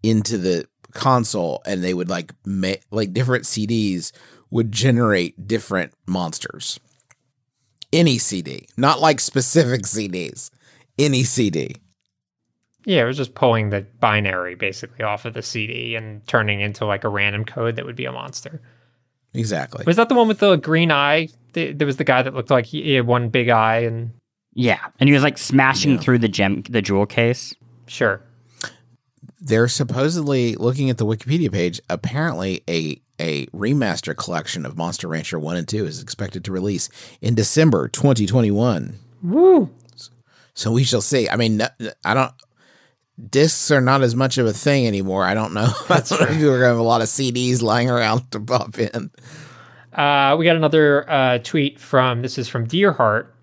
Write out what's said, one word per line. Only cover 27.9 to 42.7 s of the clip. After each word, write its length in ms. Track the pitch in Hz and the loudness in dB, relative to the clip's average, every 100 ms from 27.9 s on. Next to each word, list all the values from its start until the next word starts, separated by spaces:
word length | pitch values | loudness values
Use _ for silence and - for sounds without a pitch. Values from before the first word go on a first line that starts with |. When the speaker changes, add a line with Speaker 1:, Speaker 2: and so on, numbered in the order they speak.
| - 117 98 _ _ _ _ - - _ _ _ _ - _ | -2 -2 -2 _ _ _ _ -16 -16 _ _ _ _ -20 _
Speaker 1:
They're 280 | 147 110 120 | -2 2 2
supposedly, 880 | - 127 123 147 175 147 135 120 110 | 0 -2 0 -2 -2 -2 0 0 0
looking 340 | 117 131 135 | -2 0 -2
at 80 | 123 | 0
the 60 | 107 | -2
Wikipedia 460 | 110 123 160 147 | -2 -2 0 0
page, 280 | 92 90 87 _ | 0 -2 -4 _
apparently 720 | 87 - 131 165 87 95 92 - | -6 -4 -4 -4 -4 -4 -6 -4
a, 320 | 82 80 71 _ _ | -4 -4 -8 _ _
a 280 | 82 73 65 | -6 -4 -8
remaster 680 | 90 104 143 117 80 - 73 | -6 -2 0 0 -4 -6 -8
collection 480 | - 85 - 90 | -6 -6 -6 -8
of 120 | 69 78 | -8 -6
Monster 300 | 82 - 85 | -6 -6 -8
Rancher 300 | 80 76 82 | -8 -6 -8
one 180 | 76 87 | -6 -6
and 100 | 80 | -6
two 160 | 110 92 | -6 -6
is 140 | - | -8
expected 420 | - - 101 95 | -14 -10 -10 -10
to 80 | 90 | -8
release 360 | 92 98 95 - - - - | -4 -4 -4 -6 -12 -20 -8
in 140 | 110 | -2
December 540 | 113 107 - 160 104 65 | 0 2 4 4 4 0
twenty 380 | - 143 120 101 | 0 2 2 2
twenty-one. 720 | 123 110 101 120 92 60 - _ _ | 2 2 2 0 0 -6 -12 _ _
Speaker 2:
Woo! 460 | 175 240 359 349 180 - _ - - _ _ _ _ | -2 4 8 6 4 -6 _ -20 -20 _ _ _ _
Speaker 1:
So 180 | - 110 | -8 0
we 120 | 113 | 2
shall 180 | 131 123 | 2 0
see. 260 | - 139 113 | 2 0 2
I 80 | 113 | 0
mean, 240 | 113 107 | 2 2
n-, 80 | 120 _ | 0 _
n-, 140 | 110 - - | -12 -6 -2
I 80 | |
don't, 180 | 120 131 _ _ _ _ | 0 0 _ _ _ _